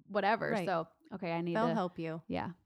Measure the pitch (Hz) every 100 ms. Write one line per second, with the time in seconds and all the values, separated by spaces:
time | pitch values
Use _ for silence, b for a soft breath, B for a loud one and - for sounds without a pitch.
0 | - 196 196 220 - 220 165 170 165 _
1 | _ - 175 165 175 170 226 220 180 -
2 | 160 160 - 175 - 170